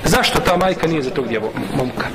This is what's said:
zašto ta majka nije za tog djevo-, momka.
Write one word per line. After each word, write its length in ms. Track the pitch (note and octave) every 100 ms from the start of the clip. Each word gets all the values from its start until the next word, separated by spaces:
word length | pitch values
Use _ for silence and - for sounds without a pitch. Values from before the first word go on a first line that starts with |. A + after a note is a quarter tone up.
zašto 360 | - A#3 A3+ D#3+
ta 180 | - F3+
majka 300 | F#3 F3+ D#3+
nije 140 | D#3+
za 80 | C3
tog 180 | D3 A#2+
djevo-, 240 | A2 G#2+ A2+ - C#3+
momka. 320 | B2+ A2+ -